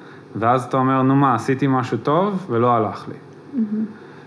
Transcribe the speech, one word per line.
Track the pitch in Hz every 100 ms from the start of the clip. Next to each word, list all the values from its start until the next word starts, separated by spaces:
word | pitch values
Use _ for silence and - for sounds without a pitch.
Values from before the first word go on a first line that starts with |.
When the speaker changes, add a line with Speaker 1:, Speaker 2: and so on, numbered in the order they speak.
| - - - 98
Speaker 1:
ואז | 113 127
אתה | 120 135
אומר, | 131 131
"נו | 131 139
מה, | 139
עשיתי | 113 117 131 143
משהו | 131 120 117
טוב | 123 156 196 196 -
ולא | 117 123
הלך | 117 104 95 -
לי." | - - - -
Speaker 2:
מהמם. | 285 214 214 220 - - -